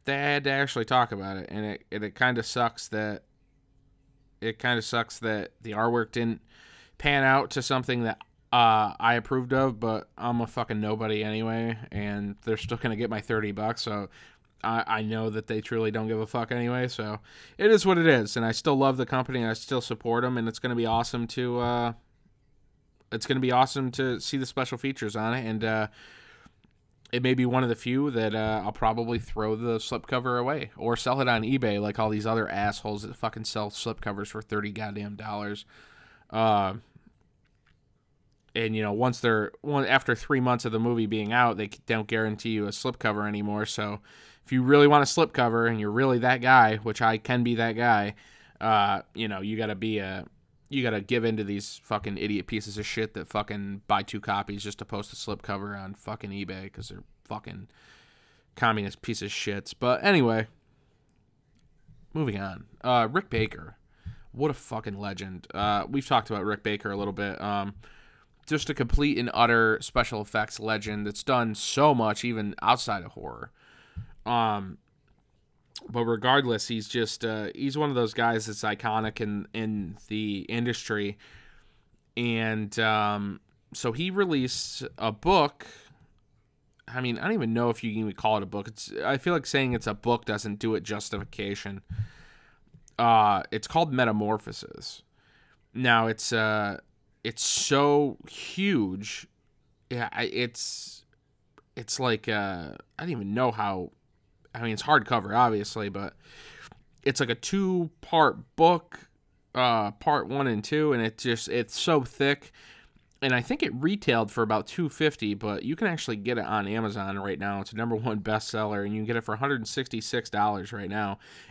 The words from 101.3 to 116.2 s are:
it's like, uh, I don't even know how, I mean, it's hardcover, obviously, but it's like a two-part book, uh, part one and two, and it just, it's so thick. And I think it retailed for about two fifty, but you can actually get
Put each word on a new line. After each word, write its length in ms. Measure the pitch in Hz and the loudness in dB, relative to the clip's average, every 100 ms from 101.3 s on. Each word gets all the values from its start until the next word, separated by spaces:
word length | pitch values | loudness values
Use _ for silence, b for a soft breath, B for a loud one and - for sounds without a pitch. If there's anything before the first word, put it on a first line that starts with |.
| _ _ _ _ - | _ _ _ _ -12
it's 220 | 110 - | -6 -2
like, 280 | 127 110 - | 0 0 0
uh, 440 | 107 98 90 78 - - - | -2 -2 -4 -8 -14 -18 -10
I 40 | |
don't 80 | 170 | -6
even 220 | 123 98 | -6 -2
know 180 | 110 127 | 0 2
how, 400 | 110 104 95 87 - _ _ _ _ _ | 0 -2 -4 -6 -12 _ _ _ _ _
I 80 | - | -6
mean, 120 | 117 | -4
it's 100 | 107 | -2
hardcover, 500 | - 151 - 117 98 | 4 4 4 0 2
obviously, 540 | 113 123 107 104 113 101 | 4 4 2 -2 -6 -6
but 280 | 98 101 - B B B B B - _ _ | -6 -8 -12 B B B B B -20 _ _
it's 200 | 139 131 | -2 0
like 80 | 123 | 0
a 60 | 117 | -2
two-part 1200 | - 196 190 180 165 - - 165 151 - - - | -2 0 2 2 -2 -6 0 4 6 4 -6 4
book, 420 | 165 170 - - - _ _ _ _ 127 | 6 6 -2 -20 -20 _ _ _ _ 2
uh, 360 | 127 117 104 | 4 4 0
part 360 | - - 147 95 | -2 2 2 2
one 200 | 135 135 | 0 0
and 140 | 107 | 0
two, 300 | 107 151 151 | 0 2 4
and 100 | 127 | 2
it 160 | 113 110 | 0 -2
just, 300 | 127 113 - | -2 -2 0
it's 320 | 120 113 - | -2 -2 -2
so 220 | - 156 | 2 2
thick. 500 | 127 - 139 143 - B B B B B _ _ | 2 0 0 0 -4 B B B B B _ _
And 100 | 135 | 0
I 60 | 123 | 2
think 240 | 120 277 | 2 -2
it 100 | - | -2
retailed 580 | 123 156 202 - 117 104 | 0 0 2 2 2 2
for 120 | - | 0
about 240 | 110 110 110 | 2 0 0
two 220 | - 160 | -4 -4
fifty, 440 | - 156 - 107 | 0 0 0 -4
but 300 | 101 107 98 | -2 -4 -4
you 140 | 120 165 | -4 -2
can 100 | 214 | -2
actually 300 | 165 - | -2 -4
get 200 | 107 | -4